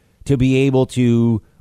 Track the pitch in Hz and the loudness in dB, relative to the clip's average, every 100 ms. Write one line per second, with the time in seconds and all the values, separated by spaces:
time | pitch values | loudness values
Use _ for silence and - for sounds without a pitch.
0 | _ _ - 139 131 131 139 131 127 - | _ _ -4 -2 0 0 0 0 -2 -2
1 | 123 117 117 113 - - | 0 2 0 -2 -6 -18